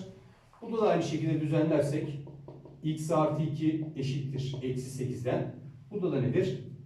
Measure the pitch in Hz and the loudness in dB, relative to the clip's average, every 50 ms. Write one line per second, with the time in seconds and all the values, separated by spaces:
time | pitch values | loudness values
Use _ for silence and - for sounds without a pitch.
0 | 185 - - - - - - - - - - - 233 233 226 220 208 185 170 165 | -10 -12 -16 -18 -20 -20 -20 -20 -20 -20 -18 -14 -8 -4 2 4 4 6 4 4
1 | - - 156 - 160 160 147 147 151 139 160 156 151 160 156 143 139 139 - - | 2 0 0 0 2 2 2 2 2 2 4 4 4 6 4 4 4 2 0 -2
2 | - - - - - - - - - - - - - - - - - 156 151 - | -2 -4 -6 -8 -10 -12 -14 -16 -16 -18 -18 -18 -18 -20 -14 -4 -2 -2 -2 -2
3 | - 165 165 156 151 147 139 - - 139 - - 156 156 147 - 151 - - 135 | 0 2 4 4 4 4 2 0 0 0 0 2 2 2 2 2 -2 -4 -4 -4
4 | 127 - - - 120 - - 135 - - 123 123 127 127 127 123 - - - - | -4 -2 -2 -2 -4 -4 -4 -4 -4 -4 -4 -4 -4 -4 -4 -4 -6 -6 -6 -4
5 | 123 - - - - 127 127 - 117 - - - - - - - - - 214 202 | -4 -4 -4 -4 -2 0 0 0 -2 -4 -6 -10 -14 -16 -18 -18 -14 -8 -4 -2
6 | 180 165 147 127 120 - - 180 185 - - - - - - - - | 0 0 2 2 2 4 4 4 2 2 0 -4 -8 -10 -14 -14 -16